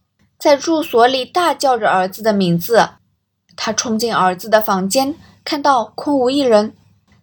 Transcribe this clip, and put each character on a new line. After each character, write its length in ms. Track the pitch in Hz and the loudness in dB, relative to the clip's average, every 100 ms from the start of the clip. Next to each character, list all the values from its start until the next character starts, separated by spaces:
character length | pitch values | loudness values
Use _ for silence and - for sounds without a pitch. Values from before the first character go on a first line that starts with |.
| _ _ _ _ | _ _ _ _
在 180 | 311 277 | 2 2
住 260 | 339 320 | 2 -2
所 240 | - 233 247 | 0 2 2
里 180 | 262 | 2
大 280 | 247 359 339 | -4 -2 -2
叫 240 | 277 277 240 | 0 0 0
着 140 | 208 | 0
儿 180 | 185 185 | 0 -2
子 140 | 208 | -4
的 100 | 220 | -2
名 260 | 202 180 170 | 0 0 0
字。 320 | 170 226 - - _ _ _ _ _ - | 0 2 0 -4 _ _ _ _ _ -10
她 160 | - | -6
冲 260 | 214 254 220 | -4 -4 -4
进 160 | 233 | -2
儿 200 | 160 185 | 0 0
子 140 | 180 226 | 0 0
的 120 | 214 | 0
房 280 | 220 190 196 | 2 -2 0
间， 260 | 262 269 320 - _ | -2 -2 -6 -16 _
看 160 | - 302 | -8 -2
到 240 | 285 262 | 2 0
空 340 | 214 - - 285 | -2 -8 -2 0
无 120 | 247 | 0
一 100 | 277 | 0
人， 340 | 262 208 220 - _ _ _ _ | 2 2 0 -8 _ _ _ _